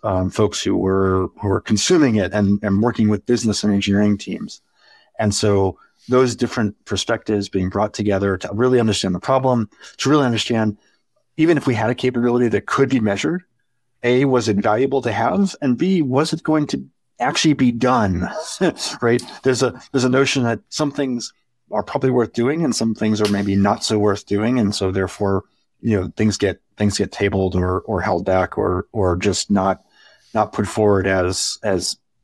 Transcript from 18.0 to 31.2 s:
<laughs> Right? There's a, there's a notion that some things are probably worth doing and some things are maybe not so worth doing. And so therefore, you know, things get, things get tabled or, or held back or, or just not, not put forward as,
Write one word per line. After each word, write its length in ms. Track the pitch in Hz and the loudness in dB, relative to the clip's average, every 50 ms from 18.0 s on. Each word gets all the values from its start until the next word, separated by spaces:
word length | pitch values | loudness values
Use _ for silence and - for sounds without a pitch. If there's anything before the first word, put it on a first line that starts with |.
| 107 95 92 82 - 90 - - - - - - | 2 0 0 -2 -4 -4 -6 -10 -10 -10 -4 -2
<laughs> 420 | 190 175 - - - - - - | -2 -2 -2 -4 -8 -10 -8 -2
Right? 200 | 123 117 117 120 - - - - - | 0 0 2 0 -2 -6 -14 -4 -2
There's 200 | 135 127 117 131 | 0 0 2 0
a, 160 | 123 120 - - - | -2 -2 -6 -14 -4
there's 120 | - 135 123 | -2 0 0
a 60 | 127 | 2
notion 340 | 123 135 139 135 - 143 123 | 4 2 2 2 2 0 0
that 160 | 117 117 107 - _ | 0 -2 -4 -6 _
some 220 | - - 156 143 | -6 -4 -4 -4
things 400 | 139 - 143 131 123 117 107 - - _ _ _ _ _ _ _ | -2 -4 -4 -4 -4 -6 -8 -10 -14 _ _ _ _ _ _ _
are 120 | - - 120 | -6 -6 -6
probably 280 | - - 143 127 131 | -4 -4 -2 0 2
worth 220 | 123 123 117 101 - | 2 2 0 0 0
doing 300 | - 117 131 151 165 170 | 0 0 0 0 0 0
and 100 | 135 107 | -2 0
some 200 | - 117 113 107 | 0 -2 -2 -2
things 260 | - 113 107 107 104 | -2 0 0 0 2
are 80 | 107 101 | 2 0
maybe 260 | 101 101 101 101 98 | 0 0 0 0 2
not 280 | 101 98 101 110 - - | 2 2 2 2 0 -2
so 140 | - 113 107 | -2 0 2
worth 260 | 104 104 98 98 - | 2 2 0 0 -2
doing. 340 | - 101 101 107 117 127 127 | -4 -2 0 0 0 0 2
And 160 | 110 101 104 | 0 0 0
so 160 | - 101 95 | -2 -2 -2
therefore, 520 | 92 98 95 90 - - 104 98 98 95 - _ _ _ _ _ _ _ | 0 -2 -4 -4 -4 -4 -2 0 0 -2 -4 _ _ _ _ _ _ _
you 200 | - 117 110 95 | -2 0 0 0
know, 120 | 90 82 - - | -2 -4 -4 0
things 200 | 107 107 98 - | 0 0 0 0
get, 220 | - 98 90 - _ _ _ | -2 -2 -2 -4 _ _ _
things 220 | - 107 104 98 - | -2 0 0 0 0
get 140 | 101 - - | -2 -4 -2
tabled 420 | - 101 98 92 98 95 92 85 | -2 -2 0 0 0 0 0 0
or, 240 | 92 90 90 92 92 | 0 0 0 -2 -2
or 200 | - - 104 90 | -4 -2 -4 -2
held 240 | 90 104 95 87 - | 0 0 -2 -2 0
back 320 | 95 92 92 90 - - - | 0 0 0 0 0 -2 -2
or, 300 | 104 98 90 92 - - | -2 -2 -2 -2 -6 -6
or 240 | - 113 95 90 87 | -4 0 0 0 0
just 340 | 90 92 104 92 - - - | 0 0 0 -2 -2 -2 0
not, 340 | 101 101 92 98 95 - _ _ _ _ _ - _ _ _ _ - | 0 0 2 0 -2 -2 _ _ _ _ _ -20 _ _ _ _ -2
not 180 | 113 107 - - | -2 -2 -2 -2
put 140 | - 104 92 | -4 -4 -4
forward 400 | - 113 107 104 101 98 90 101 | 0 2 2 4 4 4 2 2
as, 500 | 95 92 | 0 0